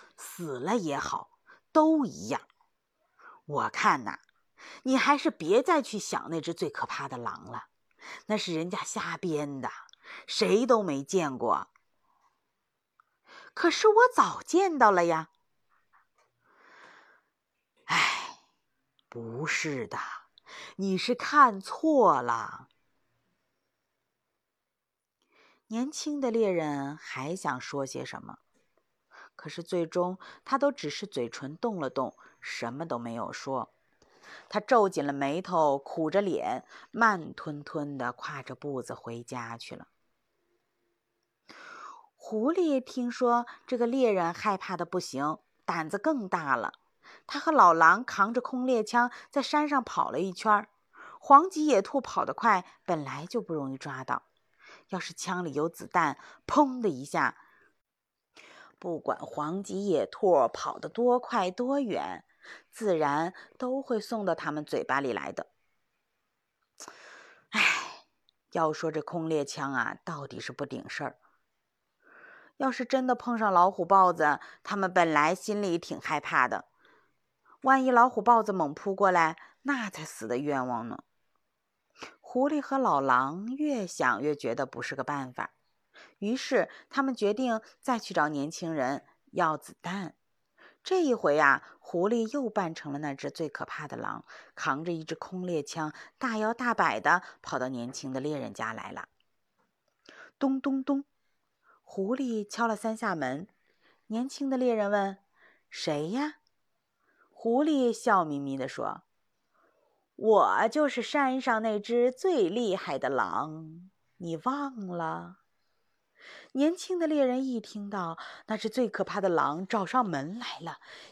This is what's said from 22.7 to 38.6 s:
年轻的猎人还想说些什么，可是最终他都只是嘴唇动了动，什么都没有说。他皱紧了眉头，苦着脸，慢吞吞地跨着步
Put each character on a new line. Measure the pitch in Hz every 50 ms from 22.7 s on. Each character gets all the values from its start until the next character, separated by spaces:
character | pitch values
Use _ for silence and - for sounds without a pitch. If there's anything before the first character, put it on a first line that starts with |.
| _ _ _ _ _ _ _ _ _ _ _ _ _ _ _ _ _ _ _ _ _ _ _ _ _ _ _ _ _ _ _ _ _ _ _ _ _ _ _ _ _ _ _ _ _ _ _ _ _ _ _ _ _ _ _ _ _ _ _
年 | - 220 233 254 294
轻 | 311 - - 302 294 285
的 | 269 240
猎 | 226 233 220 196
人 | 180 165 156 151 143 139 139 139 151
还 | 160 - - - 131 135 151 180
想 | 190 - 151 127 127
说 | - - - 139 135
些 | - - 127 -
什 | - - - -
么， | - - - _ _ _ _ _ _ _ _ _ _ _ _ _ _ - - - - _
可 | - - 151
是 | - 170 170
最 | - 185 175 170
终 | 165 - 180 175 180 185 - - - - - -
他 | - 269
都 | 254 285 285
只 | - - - 147
是 | - - 202
嘴 | 190 - 131 120
唇 | 113 - - 139 135 156
动 | - - 233 208 170
了 | 143 -
动， | - 135 131 - - _ - - _ _
什 | - - - - 120 117
么 | 127 143 165
都 | 165 131 120
没 | 117 117 117
有 | 117 101 - -
说。 | - - 139 135 123 110 - _ _ _ _ _ _ _ _ _ _ - - - - - -
他 | - 214
皱 | - - 247 226 202
紧 | 190 - 156 143
了 | 143
眉 | 143 139 139 139 147 180
头， | 185 - 180 165 156 147 139 139
苦 | - - - 165 160 156
着 | 160 196
脸， | 185 185 143 - - 92 123 127 - - - - - -
慢 | - 220 233 220 202 170 151 - -
吞 | - - 160 147 147 147
吞 | - - 156 147 143 143
地 | 131 120 120
跨 | 120 - - 156 151 135 135
着 | - 127
步 | -